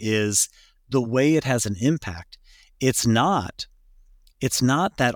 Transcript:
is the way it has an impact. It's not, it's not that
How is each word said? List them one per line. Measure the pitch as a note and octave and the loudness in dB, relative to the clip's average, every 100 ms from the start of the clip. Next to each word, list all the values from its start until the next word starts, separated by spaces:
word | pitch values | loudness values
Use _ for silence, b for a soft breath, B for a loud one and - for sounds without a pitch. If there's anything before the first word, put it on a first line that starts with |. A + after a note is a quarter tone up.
is | A2 A2 G#2 G#2 - b b b - | 0 0 0 0 -2 b b b -4
the | C3 | -2
way | A#2 B2+ D3 D#3 | 0 2 2 2
it | |
has | C3+ B2 G#2 | 0 -2 -2
an | G2 | -2
impact. | B2+ E3 - E2+ - - b b b - | 0 0 -4 -12 -16 -20 b b b -2
It's | C3 - A#2+ | 0 2 2
not, | A2 D#3+ F3 F2+ - - _ _ - - - _ - | 2 2 0 -4 -10 -16 _ _ -20 -20 -20 _ -6
it's | C3 - | -4 0
not | B2+ C#3+ G3 - | 0 2 -2 0
that | B2 | -2